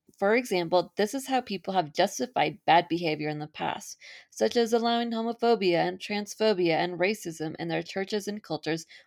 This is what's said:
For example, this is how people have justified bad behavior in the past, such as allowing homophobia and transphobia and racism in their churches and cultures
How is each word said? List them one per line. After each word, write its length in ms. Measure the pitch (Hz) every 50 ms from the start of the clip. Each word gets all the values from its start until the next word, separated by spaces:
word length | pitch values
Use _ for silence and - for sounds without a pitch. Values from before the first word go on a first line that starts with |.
| _ _ _ -
For 160 | 196 196 220
example, 580 | 247 247 - 196 180 170 165 180 180 175 175 _
this 180 | - 202 214 -
is 120 | 269 262
how 140 | - 269 254
people 340 | 247 - 202 185 - - 190
have 180 | 185 170 147
justified 720 | - - 175 208 - - 254 - - - 151 156 147 - _
bad 240 | - 156 175 175 -
behavior 400 | 160 175 180 165 156 151 151 151
in 120 | 151 151
the 60 | 151
past, 520 | 151 - - 165 - - - - - - - - - - - - _
such 260 | - - 220 220 -
as 160 | 240 233 220
allowing 380 | 233 233 226 233 233 233 240 233
homophobia 760 | 226 226 226 233 233 - 233 233 233 196 196 180 170 165 165
and 140 | 175 185 185
transphobia 760 | - - 208 208 208 202 - - 214 220 208 175 180 170 160
and 240 | 151 170 175 180 165
racism 560 | 180 196 220 - - 175 160 - 156 160 - -
in 100 | 165 170
their 140 | 165 160
churches 440 | 175 - - 190 190 190 220 208 190
and 160 | 208 208 214
cultures 440 | - - 160 147 - 151 160 165 - - - - -